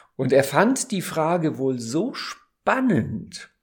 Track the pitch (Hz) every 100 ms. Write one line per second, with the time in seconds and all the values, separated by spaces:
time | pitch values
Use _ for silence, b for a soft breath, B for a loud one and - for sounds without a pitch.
0 | B - 139 135 131 143 220 262 - 196
1 | - 160 156 175 156 120 135 127 113 147
2 | 233 - - - _ _ - 247 262 151
3 | 104 98 - - - _